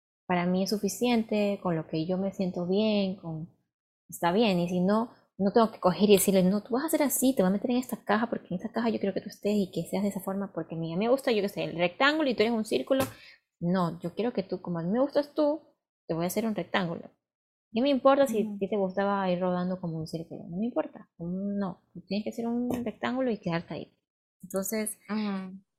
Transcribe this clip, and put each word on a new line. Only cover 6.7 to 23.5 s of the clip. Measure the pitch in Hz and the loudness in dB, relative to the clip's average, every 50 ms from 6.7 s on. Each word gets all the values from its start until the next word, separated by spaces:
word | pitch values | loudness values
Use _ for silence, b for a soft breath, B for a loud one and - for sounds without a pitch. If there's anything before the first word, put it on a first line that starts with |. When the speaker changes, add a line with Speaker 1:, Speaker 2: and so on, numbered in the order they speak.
| 233 | -2
Speaker 1:
vas | 254 294 | -2 0
a | 311 | 0
ser | - 302 | 0 2
así, | 302 254 - - 247 262 262 | 2 0 0 2 2 2 4
te | - | 4
voy | 190 185 | 2 2
a | 196 | 2
meter | 202 - - | 0 0 0
en | 240 247 | 0 -2
esta | 254 - 233 - - | -2 -4 -6 -6 -2
caja, | - 202 214 240 - | 0 0 0 0 -2
porque | - - - - | -4 -6 -6 -6
en | - 185 | -8 -6
esta | - 214 | -6 -6
caja | - 226 233 233 | -4 -2 -2 0
yo | 214 220 | 0 0
quiero | - 196 196 | -2 -2 -2
que | - | -4
tú | - 190 | -6 -8
estés | - - - 202 208 | -10 -6 -2 0 0
y | 208 196 185 | 0 0 0
que | - 175 165 - | -2 -4 -4 -4
seas | - 190 202 | -2 -2 -2
de | 202 | -2
esa | 190 196 | -2 -4
forma, | - 196 190 196 202 185 - | -6 -6 -6 -6 -6 -6 -6
porque | - 160 - 170 | -8 -8 -8 -6
a | 165 | -6
mí, | 165 160 165 | -6 -4 -2
a | 180 | -2
mí | 214 | 2
me | 233 | 2
gusta, | 254 269 - 277 | 2 2 2 0
yo | 226 208 | 0 0
qué | 190 202 | 0 -2
sé, | - 170 165 | -2 -4 -4
el | 156 151 165 | -4 -2 0
rectángulo | 175 180 - - 269 285 302 311 311 269 | 0 0 2 2 2 2 2 2 0 0
y | 226 | 2
tú | - 214 | 2 2
eres | 233 240 | 2 0
un | 220 220 | 0 0
círculo". | - 247 247 262 - 269 269 262 B B B B B B B _ _ _ - | 0 -2 -2 0 0 0 0 0 B B B B B B B _ _ _ -4
No, | 170 170 180 190 180 165 170 165 | -2 0 2 2 2 0 -2 -4
yo | - 170 - | -8 -8 -4
quiero | - 202 247 240 | -4 -4 -2 -2
que | 214 180 | -4 -4
tú, | - 190 180 | -4 -6 -8
como | - - 175 165 | -6 -6 -4 -4
a | 165 | -2
mí | 175 | -2
me | 208 247 | 0 0
gustas | 269 285 - 285 285 - - | 0 2 2 0 -2 0 0
tú, | - 302 294 302 311 - _ _ _ _ _ _ _ _ - | 0 2 2 0 -2 -4 _ _ _ _ _ _ _ _ -6
te | 170 | -4
voy | 160 170 | -2 -2
a | 180 | -2
hacer | - 214 220 | -2 -2 -2
un | 226 208 | -2 -2
rectángulo. | 180 170 - - 208 185 165 170 - - - _ _ _ _ _ _ _ _ _ _ _ _ | -4 -4 -2 0 0 0 0 -2 -6 -10 -14 _ _ _ _ _ _ _ _ _ _ _ _
¿Qué | - 220 | -2 0
me | 254 285 | 2 2
importa | 285 247 - 269 277 277 277 262 | 4 4 6 6 6 6 4 4
si | 220 214 202 | 2 0 -2
Speaker 2:
Ujú. | 214 208 | -2 -4
Speaker 1:
a | 202 | -4
ti | 196 185 | -4 -2
te | 220 208 | 0 0
gustaba | 196 185 185 196 196 202 202 196 190 185 | 0 0 0 0 0 0 2 0 2 0
ir | 180 175 | 0 2
rodando | 185 180 180 180 180 180 185 180 | 0 0 0 0 0 -2 -2 -4
como | 180 170 160 160 | -4 -4 -4 -4
un | 156 160 | -6 -6
círculo? | - 160 165 - - - - - | -6 -8 -8 -10 -12 -12 -12 -8
No | 165 185 | -6 -4
me | 220 | -4
importa. | 240 247 311 302 285 - 208 196 _ _ - | -2 -2 -2 -4 -4 -6 -18 -20 _ _ -10
No, | 165 170 180 190 196 202 202 202 202 190 - - _ _ - | -8 -6 -6 -4 -4 -4 -2 -2 -2 -4 -6 -8 _ _ -20
tú | 175 - - | -18 -10 -6
tienes | 190 208 214 | -4 -4 -4
que | 220 | -4
ser | 220 - 233 233 | -6 -4 -4 -2
un | 233 240 247 247 247 240 233 | -2 -2 -2 -2 -2 -4 -4
rectángulo | 226 208 - - 233 240 262 262 254 | -6 -6 -4 -4 -4 -2 -2 0 -2
y | 214 202 | -2 -2
quedarte | - 180 | -2 -2